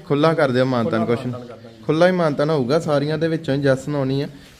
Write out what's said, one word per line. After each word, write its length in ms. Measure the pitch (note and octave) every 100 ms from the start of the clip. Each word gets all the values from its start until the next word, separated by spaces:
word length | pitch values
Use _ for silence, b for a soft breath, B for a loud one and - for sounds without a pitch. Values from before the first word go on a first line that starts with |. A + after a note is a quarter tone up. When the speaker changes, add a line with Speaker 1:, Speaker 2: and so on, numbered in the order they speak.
| -
Speaker 1:
ਖੁੱਲਾ 280 | C#3+ D#3+
ਕਰ 180 | D#3+ C#3
ਦਿਓ 140 | B2 C3
ਮਾਨਤਾਨ 400 | B2 A2+ A2 A2+
Speaker 2:
ਖੁੱਲਾ 100 | A#2+
Speaker 1:
ਕੁਛ 100 | B2
ਨੀ। 60 |
Speaker 2:
ਮਾਨਤਾਨ 160 | B2 -
ਕਰ 160 | -
ਦਾਂਗੇ। 200 | A#2 - -
Speaker 1:
ਖੁੱਲਾ 220 | D#3 F3+
ਹੀ 40 |
ਮਾਨਤਾਨ 380 | F3+ D#3+ C#3 D3
ਹੋਊਗਾ, 300 | D#3 A#2+ D#3+
ਸਾਰੀਆਂ 380 | E3 C#3+ D3 D#3
ਦੇ 100 | D#3+
ਵਿੱਚੋਂ 280 | D#3+ D#3+ C#3
ਹੀ 60 |
ਜੈਸ 280 | C#3 C3 D3
no 160 | D3 C3
ਨਹੀਂ 180 | C#3
ਆ। 40 | D3 B B B